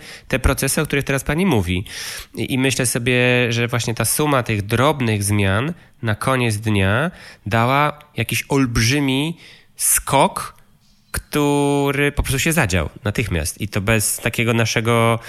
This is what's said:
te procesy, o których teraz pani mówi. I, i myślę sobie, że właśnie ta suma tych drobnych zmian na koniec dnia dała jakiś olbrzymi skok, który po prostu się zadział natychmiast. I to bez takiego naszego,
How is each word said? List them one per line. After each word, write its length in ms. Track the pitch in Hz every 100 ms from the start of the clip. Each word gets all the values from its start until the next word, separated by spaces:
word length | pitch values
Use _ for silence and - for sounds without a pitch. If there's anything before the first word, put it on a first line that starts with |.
| - - -
te 120 | 131
procesy, 420 | - 127 139 -
o 40 | 147
których 200 | 143 131
teraz 180 | 135
pani 220 | - 147 196
mówi. 400 | 120 87 90 107 - - - - -
I, 180 | 117
i 40 | 131
myślę 280 | 131 123 123
sobie, 300 | 127 120 123 123 123 120
że 180 | 117 120
właśnie 280 | 123 120 110
ta 100 | 113
suma 380 | - 151 135
tych 180 | 117 107
drobnych 600 | 101 117 139 151 117 104
zmian 500 | 101 104 98 98 143 175 - -
na 140 | 113 104
koniec 420 | - 131 120 107
dnia 540 | 110 104 95 110 165 - - - 104
dała 540 | 113 120 139 147 147 - -
jakiś 280 | 110 - -
olbrzymi 880 | 139 131 117 113 147 135 131 156 170 - - - -
skok, 800 | - - - 139 170 - - - - _ _ _ _ -
który 960 | - 147 147 143 143 143 139 139 143
po 120 | 143
prostu 160 | - 131
się 140 | 170
zadział 360 | 156 113 92 76 -
natychmiast. 580 | 107 123 117 85 76 -
I 60 | 104
to 140 | 107
bez 360 | 98 110 - -
takiego 360 | 120 117 117
naszego, 680 | 117 113 120 113 117 113 113